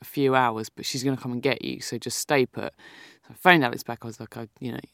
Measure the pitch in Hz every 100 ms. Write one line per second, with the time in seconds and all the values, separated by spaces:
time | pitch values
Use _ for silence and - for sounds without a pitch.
0 | - - 139 131 123 110 110 - - 135
1 | 127 131 127 123 135 127 - 123 - 120
2 | 123 - - 147 123 - 107 - - -
3 | - - - 123 185 175 127 120 - 117
4 | 113 110 113 - 113 _ 127 117 -